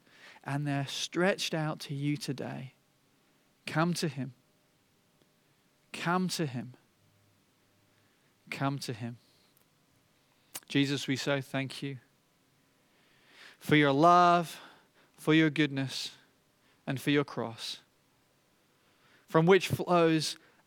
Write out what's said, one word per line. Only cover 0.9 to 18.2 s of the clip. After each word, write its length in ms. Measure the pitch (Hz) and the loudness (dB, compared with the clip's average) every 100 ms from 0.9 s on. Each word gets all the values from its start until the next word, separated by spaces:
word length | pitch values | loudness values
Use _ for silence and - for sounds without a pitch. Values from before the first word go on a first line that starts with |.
| - - 165 180 196 - | -6 -6 0 0 0 -4
out 260 | 165 151 156 | -4 -4 -6
to 120 | - | -10
you 240 | 139 143 147 | -6 -4 -4
today. 560 | - 131 117 139 135 - _ _ _ _ _ _ _ _ - | -6 -8 -8 -10 -12 -18 _ _ _ _ _ _ _ _ -6
Come 260 | 156 170 | -2 0
to 140 | 165 165 | 0 -4
him. 260 | 135 131 - _ _ _ _ _ _ _ _ _ _ _ _ _ _ _ | -4 -8 -12 _ _ _ _ _ _ _ _ _ _ _ _ _ _ _
Come 340 | - 170 180 180 | -8 -2 0 -2
to 160 | - 156 | -4 -4
him. 280 | 123 120 127 _ _ _ _ _ _ _ _ _ _ _ _ _ _ _ _ - | -6 -12 -16 _ _ _ _ _ _ _ _ _ _ _ _ _ _ _ _ -14
Come 260 | - 139 139 | -6 -4 -4
to 140 | - | -8
him. 240 | 110 117 117 _ _ _ _ _ _ _ _ _ _ _ _ _ - - | -8 -10 -12 _ _ _ _ _ _ _ _ _ _ _ _ _ -20 -4
Jesus, 400 | 143 139 139 - | 0 0 -2 -4
we 80 | 131 | -4
so 260 | - 139 | -2 -4
thank 400 | 131 135 131 - | -4 -8 -8 -8
you 180 | 139 131 - _ _ _ _ _ _ _ _ _ _ _ _ - - - | -10 -12 -16 _ _ _ _ _ _ _ _ _ _ _ _ -20 -20 -14
for 160 | - 151 | 2 4
your 160 | 147 | 4
love, 680 | 139 165 175 175 175 160 - - - _ _ _ _ | 6 8 8 8 4 0 -8 -20 -20 _ _ _ _
for 160 | - | 2
your 160 | 160 156 | 4 4
goodness, 600 | 143 147 139 131 - - - _ _ _ _ _ _ - | 2 0 -2 -6 -6 -10 -14 _ _ _ _ _ _ -8
and 160 | 131 | -4
for 80 | - | 0
your 140 | 143 | 0
cross, 560 | 139 - 117 117 - - - _ _ _ | 0 -4 -8 -10 -12 -12 -16 _ _ _